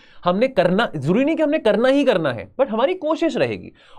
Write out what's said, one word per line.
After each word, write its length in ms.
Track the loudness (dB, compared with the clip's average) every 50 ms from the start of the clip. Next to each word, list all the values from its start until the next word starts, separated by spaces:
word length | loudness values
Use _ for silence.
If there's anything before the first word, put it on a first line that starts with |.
| -20 -20 -20 -4 -2
हमने 240 | -2 0 0 0
करना, 440 | 0 0 0 2 2 2 0 0 -2 -4
जरूरी 300 | -4 -2 0 2 2 2
नहीं 100 | 0 0
कि 80 | 0 0
हमने 160 | 0 0 0
करना 300 | 0 0 2 2 2 2
ही 140 | 2 4 4
करना 280 | 2 2 2 0 -2
है, 240 | -4 -4 -10 -10 -4
but 140 | -2 -2 -2
हमारी 240 | 0 0 0 -2 -2
कोशिश 440 | -4 -2 -4 -2 0 -2 -2 0
रहेगी। 340 | 0 -2 -2 -2 -6 -10 -14 -20 _ -20 -20 -10